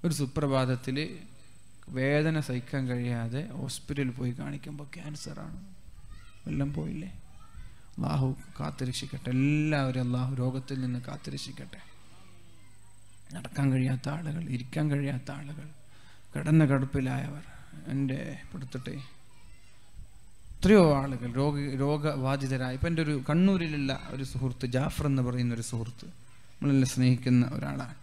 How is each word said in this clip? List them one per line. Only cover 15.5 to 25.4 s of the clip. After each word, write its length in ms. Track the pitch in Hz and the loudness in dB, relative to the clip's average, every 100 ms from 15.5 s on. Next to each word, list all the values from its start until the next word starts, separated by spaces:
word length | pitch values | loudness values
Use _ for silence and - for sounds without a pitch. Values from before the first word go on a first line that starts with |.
| 151 151 - - - - - - 143 | -10 -12 -14 -16 -16 -16 -16 -8 -4
കിടന്ന 300 | 151 160 151 | 6 8 8
കിടപ്പിലായവർ, 760 | 139 139 143 131 131 135 147 - - - 151 151 | 6 4 0 0 0 -4 -8 -12 -14 -14 -14 -4
എൻ്റെ 520 | 139 139 131 - 131 - | -2 0 -2 -4 -8 -10
പെടുത്തട്ടെ, 480 | - 131 131 127 135 135 - - - - - - - - - - - - - - - | -10 -8 -8 -6 -8 -10 -14 -16 -16 -16 -16 -16 -16 -16 -14 -14 -14 -16 -16 -14 2
എത്രയോ 360 | 185 208 165 139 | 10 12 12 8
ആളുകൾ 340 | 135 127 120 | 2 -2 -2
രോഗ-, 440 | 120 143 143 143 131 | 2 2 2 0 0
രോഗബാധിതരായ. 1000 | 139 151 151 147 131 139 135 131 127 | 2 2 2 0 0 0 0 0 -2
ഇപ്പം 140 | 131 170 | 0 0
എൻ്റെ 140 | 165 | 2
ഒരു 220 | 151 147 135 | 2 0 2
കണ്ണൂരിലുള്ള 720 | 156 190 190 170 147 135 135 - | 6 6 6 2 0 0 -2 -4
ഒരു 140 | 131 | -6
സുഹൃത്ത്, 420 | 131 127 127 123 127 | -4 -2 -2 -2 0
ജാഫർ 400 | 127 147 - 147 | 2 2 0 2
എന്ന് 160 | 135 | 2
പറയുന്ന 320 | 123 123 | 2 2